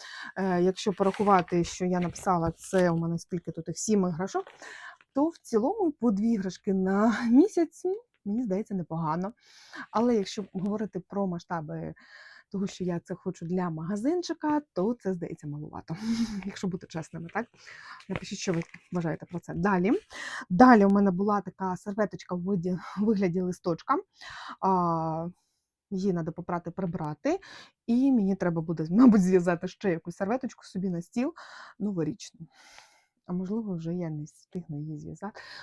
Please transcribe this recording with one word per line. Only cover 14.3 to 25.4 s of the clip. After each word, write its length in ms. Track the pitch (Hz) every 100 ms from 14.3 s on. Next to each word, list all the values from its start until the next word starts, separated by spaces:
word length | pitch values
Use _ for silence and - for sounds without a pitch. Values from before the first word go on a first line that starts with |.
| 320 302 302 294
то 240 | - 202 247
це, 140 | 190
здається, 320 | 180 170 160 147
малувато. 500 | 147 151 - - 165 220 226
<laughs> 240 | 226 202
Якщо 240 | 190 - 190
бути 180 | 180 -
чесними, 420 | 165 - 165 165
так? 120 | 202 240 _ - - - - -
Напишіть, 300 | 185 - 202
що 140 | -
ви 100 | 170 - - -
вважаєте 340 | 180 165 160 -
про 140 | 175
це. 140 | -
Далі. 380 | 156 196 185 185 381 - - - - -
Далі 340 | 180 254 226
у 60 | 196
мене 200 | 202 202
була 300 | 180 202 208
така 360 | 185 - 190 180
серветочка 580 | 208 202 208 175 -
в 60 | 180
виді-, 380 | 180 196 180 180 - 190
вигляді 400 | 214 196 190 180
листочка. 560 | 180 175 180 160 - 311 - _ - - - -
А, 680 | 190 185 175 165 160 160 170 -